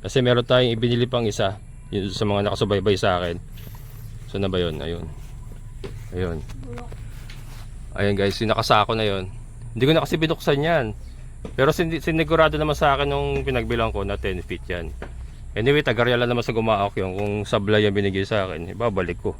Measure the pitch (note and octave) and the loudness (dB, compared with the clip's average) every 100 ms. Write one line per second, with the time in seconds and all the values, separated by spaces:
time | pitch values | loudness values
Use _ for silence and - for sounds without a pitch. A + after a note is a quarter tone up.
0 | G2+ C3+ B2 A#2+ A#2+ B2+ B2+ A#2 A#2+ A#2+ | 0 2 4 4 6 4 4 2 2 2
1 | A#2+ B2 A2+ G2+ G2+ G2+ - - - G#2 | 2 2 0 0 -2 -2 -12 -16 -6 -2
2 | G2 F2+ G#2 G2+ G2+ G2 G#2+ G2+ F#2+ F#2+ | -2 -2 2 2 2 0 2 2 4 2
3 | G#2 F2+ F2+ F2 - - - - - - | 4 2 0 -4 -8 -12 -12 -12 -12 -12
4 | - - - G2+ G2 F#2 F2 D2+ D2 E2+ | -12 -12 -8 -2 0 0 0 -2 -4 -6
5 | E2+ - - - - - - - - - | -6 -10 -12 -12 -12 -12 -12 -12 -12 -10
6 | - F2+ F2+ E2 - - - - - - | -8 -4 -4 -4 -8 -10 -10 -12 -12 -12
7 | - - - - - - - - - - | -12 -12 -12 -12 -12 -12 -12 -12 -12 -2
8 | G2+ G2 G2+ G2+ A2 G#2+ A2 A2+ G#2 A2+ | 0 2 2 2 2 2 4 4 4 2
9 | G#2+ G2 F#2 - - - - A2+ C3 D#3+ | 2 0 -4 -10 -14 -14 -10 0 4 4
10 | C#3 E3 D#3+ E3 - C#3+ D#3 E3 A2 G2+ | 4 0 0 0 2 2 4 2 0 -4
11 | - - - - - - C3+ D#3 E3 D#3+ | -12 -14 -14 -12 -10 2 2 4 0 0
12 | - D#3+ D#3 D#3+ D#3 D3+ D3+ C#3+ D3+ C#3 | 0 0 2 6 4 4 0 2 4 4
13 | C#3+ C#3 C#3+ C#3 C3+ B2+ A2+ A#2 A2+ G#2 | 2 0 0 -2 0 0 0 0 0 0
14 | G2 G2+ G2+ F#2 E2 F2 - F2+ E2 - | -2 -2 -2 -4 -6 -8 -6 -6 -6 -8
15 | - - - - - - A#2 D3 C#3+ A2+ | -12 -12 -12 -12 -8 0 4 4 4 4
16 | A#2+ A#2+ A#2+ A#2+ A#2 A2+ A2+ G#2 G2+ G#2+ | 4 4 2 0 0 0 2 2 2 0
17 | F#2 F#2 G#2 G#2 G#2 A2+ G2 G#2+ G#2 G2 | -2 -2 -2 -2 0 0 4 4 6 4
18 | G2+ F#2+ F#2+ A2 F#2+ D#2+ E2+ G2 A#2 G2 | 2 0 0 0 0 -4 -6 -2 -2 0
19 | F2 F2 G#2 F2 | -2 -2 -4 -6